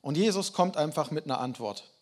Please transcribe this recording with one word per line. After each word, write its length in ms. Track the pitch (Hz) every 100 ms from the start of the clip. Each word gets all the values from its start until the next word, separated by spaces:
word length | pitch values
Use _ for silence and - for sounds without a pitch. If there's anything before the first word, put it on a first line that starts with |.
und 140 | 143 151
Jesus 360 | 214 196 190
kommt 240 | - 185 185
einfach 340 | 151 151 151
mit 140 | 151
einer 160 | 143 131
Antwort. 500 | 123 120 107 101 - _